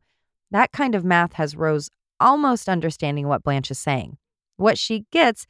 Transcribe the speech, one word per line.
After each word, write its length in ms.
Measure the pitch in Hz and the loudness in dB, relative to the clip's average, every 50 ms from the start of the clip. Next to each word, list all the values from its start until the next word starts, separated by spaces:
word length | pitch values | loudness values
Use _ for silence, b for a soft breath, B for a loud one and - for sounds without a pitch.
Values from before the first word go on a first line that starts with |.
| - _ _ _ _ _ _ _ _ _ | -10 _ _ _ _ _ _ _ _ _
That 220 | - 202 262 - | 0 0 0 0
kind 240 | - - 285 254 220 | 0 -2 -2 0 0
of 80 | 190 175 | 0 2
math 300 | 180 175 170 170 170 - | 2 2 2 2 0 -2
has 200 | - 160 143 147 | -4 -4 -4 -2
Rose 340 | 156 160 156 156 147 147 - - _ _ _ _ - | -2 0 0 0 -2 -4 -8 -16 _ _ _ _ 2
almost 500 | - 247 277 302 294 269 240 220 - 196 | 4 4 4 4 2 0 0 0 -2 -2
understanding 600 | 185 170 160 165 151 - 170 143 143 147 143 143 | -2 -2 -2 -4 -4 -4 -4 -4 -2 -2 -2 -2
what 160 | 143 - - | -2 -2 0
Blanche 260 | 147 139 135 127 - | -2 -2 -2 -4 -6
is 80 | 135 - | -8 -6
saying. 380 | - 151 139 127 - - 139 - _ _ _ _ _ _ _ | -4 -4 -4 -4 -6 -10 -14 -20 _ _ _ _ _ _ _
What 220 | - 185 220 - - | 0 2 2 2 0
she 280 | - - 226 214 214 _ | -2 -4 -6 -6 -6 _
gets 360 | - 339 320 240 214 - - | 0 2 2 2 2 -2 -10